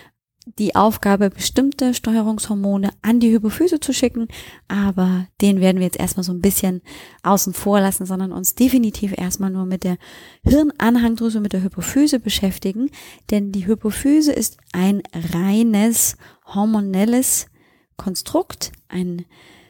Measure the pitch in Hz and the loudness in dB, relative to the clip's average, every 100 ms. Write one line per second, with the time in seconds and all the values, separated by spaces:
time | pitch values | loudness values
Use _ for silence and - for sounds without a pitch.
0 | - _ _ _ - - 208 - 214 208 | -20 _ _ _ -20 -4 -2 2 2 2
1 | 202 196 202 - - - 277 - 254 240 | 0 2 2 -2 -2 0 0 0 -2 0
2 | 226 226 214 220 - 208 196 196 196 - | 0 0 0 -4 -4 -2 0 0 -2 -4
3 | 214 240 226 220 214 - 349 302 - 254 | 0 4 4 4 2 0 0 0 -2 -2
4 | 240 233 226 - - - _ 202 202 185 | -2 -2 -8 -10 -20 -20 _ -2 0 2
5 | 185 185 185 _ 202 196 185 185 180 - | 0 0 -4 _ 2 4 2 2 0 -2
6 | 180 - 175 180 196 - 190 180 - - | -4 -4 -6 0 0 2 -2 -4 -10 -20
7 | - - 175 196 - - 202 202 196 - | -20 -6 0 0 0 -4 0 2 2 -2
8 | 185 185 190 180 185 - 254 254 220 - | -4 -4 -4 -4 -6 0 2 4 2 -2
9 | 202 - 180 202 196 190 185 185 185 180 | -6 -4 -6 -4 -4 -2 -4 -4 -4 -4
10 | - - - - - 277 302 - 226 240 | -8 -20 -20 -4 2 4 4 2 2 4
11 | 233 226 233 220 208 190 185 - - 269 | 2 0 -2 -2 -2 -2 -4 -4 -2 2
12 | 294 254 220 - 190 - 190 202 277 - | 2 2 -2 -2 -2 -2 -6 -2 -4 -6
13 | - - - 208 202 196 180 220 214 - | -20 -20 -2 -2 0 -4 -2 -2 -2 -2
14 | 277 311 302 - 220 - _ 180 190 202 | 2 4 4 0 -4 -8 _ 0 2 0
15 | - 165 165 170 190 214 233 202 226 226 | -4 -8 -4 -2 2 2 2 4 2 2
16 | - - - _ - 196 214 220 202 190 | -2 -4 -18 _ -8 -2 0 0 0 0
17 | 220 240 262 - - _ _ _ _ - | 2 2 0 -2 -6 _ _ _ _ -10
18 | 196 180 - 311 392 - - - _ 180 | -8 -6 -2 -2 -2 -8 -12 -12 _ -6
19 | 180 175 175 _ - - | -4 -6 -12 _ -20 -20